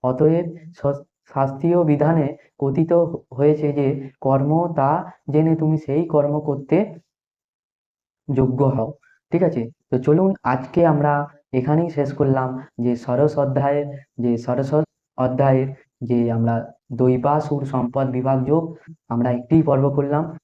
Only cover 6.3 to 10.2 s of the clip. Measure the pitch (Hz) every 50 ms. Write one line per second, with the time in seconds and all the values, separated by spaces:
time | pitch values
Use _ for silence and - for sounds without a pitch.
6.3 | 147 151 151 151 139 135 - - 156 175 214 - - - _ _ _ _ _ _
7.3 | _ _ _ _ _ _ _ _ _ _ _ _ _ _ _ _ _ _ _ -
8.3 | 139 127 139 127 127 131 143 135 131 131 113 123 151 _ _ _ _ _ _ _
9.3 | - 170 185 165 - 123 117 120 - _ _ _ - 127 127 - 151 165